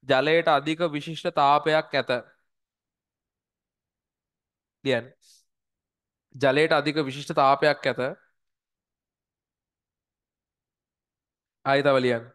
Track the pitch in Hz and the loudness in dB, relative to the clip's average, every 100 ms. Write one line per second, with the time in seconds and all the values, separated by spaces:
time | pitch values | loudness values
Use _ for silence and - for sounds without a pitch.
0 | 131 131 143 165 170 147 143 160 175 147 | 0 0 2 2 2 0 0 -4 -4 -4
1 | 147 156 180 165 139 147 151 156 156 143 | -10 -10 -6 0 2 2 2 -2 -2 -6
2 | 123 123 - _ _ _ _ _ _ _ | -2 -4 -6 _ _ _ _ _ _ _
3 | _ _ _ _ _ _ _ _ _ _ | _ _ _ _ _ _ _ _ _ _
4 | _ _ _ _ _ _ _ _ 139 123 | _ _ _ _ _ _ _ _ -4 -4
5 | 123 _ _ _ _ _ _ _ _ _ | -6 _ _ _ _ _ _ _ _ _
6 | _ _ _ 131 135 135 160 160 143 151 | _ _ _ -2 0 2 2 2 0 -4
7 | 135 135 143 156 135 139 151 143 139 123 | -4 -8 -6 2 2 4 2 0 -4 -4
8 | 131 175 _ _ _ _ _ _ _ _ | -6 -8 _ _ _ _ _ _ _ _
9 | _ _ _ _ _ _ _ _ _ _ | _ _ _ _ _ _ _ _ _ _
10 | _ _ _ _ _ _ _ _ _ _ | _ _ _ _ _ _ _ _ _ _
11 | _ _ _ _ _ _ 139 139 143 135 | _ _ _ _ _ _ 0 2 4 2
12 | 127 117 120 | 2 -2 -6